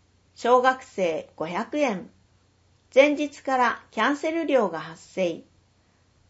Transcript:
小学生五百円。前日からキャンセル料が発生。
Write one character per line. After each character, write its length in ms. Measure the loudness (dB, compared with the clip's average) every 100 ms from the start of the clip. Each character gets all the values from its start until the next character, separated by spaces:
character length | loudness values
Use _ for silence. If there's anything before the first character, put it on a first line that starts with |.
| _ _ _ -6
小 260 | 2 4
学 220 | 4 0
生 460 | -6 -4 -4 -4 -10 -10
五 120 | -6
百 320 | -6 -6 -2
円。 300 | -2 -4 -10 _ _ _ _ _ _ _ _
前 220 | 4 4 2
日 260 | -4 -6
か 160 | -4 0
ら 260 | 0 -2 -10
キ 120 | -2
ャ 100 | -2
ン 60 | 0
セ 140 | -2
ル 140 | -2 0
料 240 | 0 0
が 100 | -4
発 220 | -12 -16
生。 400 | -12 -4 -4 -4 -14 _ _ _ _ _ _ _ _